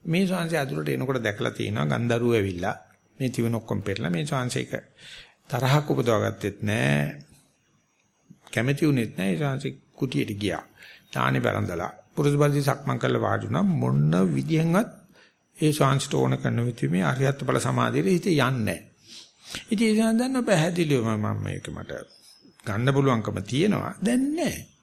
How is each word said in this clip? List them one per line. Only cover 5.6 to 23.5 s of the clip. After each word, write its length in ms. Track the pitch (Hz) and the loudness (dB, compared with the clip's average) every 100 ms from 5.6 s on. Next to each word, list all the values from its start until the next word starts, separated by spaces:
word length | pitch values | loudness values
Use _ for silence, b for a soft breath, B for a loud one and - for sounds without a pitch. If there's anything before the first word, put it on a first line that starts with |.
| 131 147 147 | 2 2 2
උපදවාගත්තෙත් 720 | 135 120 107 107 107 104 95 | 0 2 2 0 -2 -6 -4
නෑ. 380 | 104 110 131 143 147 - - - _ _ _ _ _ _ _ _ _ - - | -2 0 2 2 0 -6 -18 -20 _ _ _ _ _ _ _ _ _ -20 -6
කැමති 360 | - 120 139 | -2 0 2
වුණෙත් 300 | 156 135 110 | 2 2 -2
නෑ. 160 | - 90 | -4 -2
ඒ 80 | 160 | -2
ශාංශේ 360 | 147 135 139 135 _ | -2 -4 -6 -10 _
කුටියට 420 | - 135 147 113 101 | -6 -2 -2 -2 -2
ගියා. 280 | 101 80 - B B B B | -2 -4 -8 B B B B
දානේ 320 | 131 65 67 | 0 2 2
බැලඳලා 500 | 120 101 101 85 87 - _ | 0 0 -2 -4 -6 -10 _
පුරුෂ 260 | - 147 143 | 0 2 4
බල්දි 260 | 147 143 | 2 2
සක්මන් 380 | 139 135 135 123 | 0 -2 -2 -2
කරලා 220 | 127 123 | 0 0
වාඩි 240 | 107 107 104 | 0 0 0
වුණා. 180 | 143 196 | 0 2
මොන 400 | 151 123 135 151 175 190 | 2 2 4 4 4 2
විදිහෙන්වත් 600 | 143 139 160 165 175 240 - _ b b b _ - | 0 0 0 2 2 0 -8 _ b b b _ 0
ඒ 140 | 156 | 0
ශාංශට 420 | 151 139 139 - | 4 2 2 0
ඕන 200 | 151 131 131 | 0 2 2
කරන 240 | 135 117 | 0 0
විදිහ 280 | 120 117 139 | -2 -2 -2
මේ 140 | 175 | 0
අරියත් 360 | 165 135 135 139 | 0 0 0 0
ඵල 200 | 131 131 | 0 0
සමාධියට 480 | 123 127 120 131 180 | 0 0 0 0 2
හිත 200 | 175 196 | 0 2
යන්නේ 320 | 156 127 131 | 2 2 0
නෑ. 200 | 107 90 - _ B B B B B B | -2 -4 -10 _ B B B B B B
ඉතින් 220 | B 208 226 | B 0 2
ඒ 100 | 214 | 4
ශාංශ 220 | 226 226 | 2 2
දන්නවා 260 | 254 262 | 0 0
පැහැදිලිවම 680 | 247 180 160 175 160 135 113 | 2 2 2 2 2 2 2
මම 260 | 107 107 104 | 0 0 -2
මේක 280 | 98 92 - | -4 -6 -8
මට 240 | - 50 - - - - _ - _ | -12 -10 -12 -14 -20 -20 _ -20 _
ගන්න 280 | - 104 123 | -6 0 2
පුළුවන්කම 500 | 139 139 117 104 101 | 4 4 2 0 -4
තියෙනවා. 500 | 98 | -4